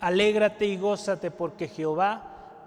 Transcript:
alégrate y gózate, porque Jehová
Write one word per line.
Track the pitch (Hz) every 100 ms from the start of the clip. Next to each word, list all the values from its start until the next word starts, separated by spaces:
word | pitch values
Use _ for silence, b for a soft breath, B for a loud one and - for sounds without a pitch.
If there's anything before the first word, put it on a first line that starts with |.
alégrate | 175 185 208 214 208 208
y | 208 190
gózate, | 202 202 202 190 175
porque | - 170 - 170
Jehová | - 156 156 196 220 - - - -